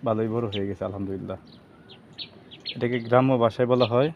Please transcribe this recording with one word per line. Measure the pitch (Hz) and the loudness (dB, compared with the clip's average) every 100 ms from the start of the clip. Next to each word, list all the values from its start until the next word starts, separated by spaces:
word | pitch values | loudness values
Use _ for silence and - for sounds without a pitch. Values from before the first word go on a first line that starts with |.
| 123 | 0
ভালোই | 110 113 113 | 0 0 -2
বড় | 117 | -2
হয়ে | 101 98 | -4 -4
গেছে, | 98 98 | -4 -6
আলহামদুলিল্লাহ। | 98 98 95 95 95 - - - - - - - - - - - - - - | -6 -6 -6 -8 -12 -14 -20 -20 -20 -20 -20 -20 -16 -16 -18 -20 -16 -12 -4
এটাকে | 120 123 117 | -2 -2 2
গ্রাম্য | 123 131 131 | 4 4 4
ভাষায় | 117 - 123 | 2 2 2
বলা | 123 120 | 4 4
হয় | 117 147 | 2 0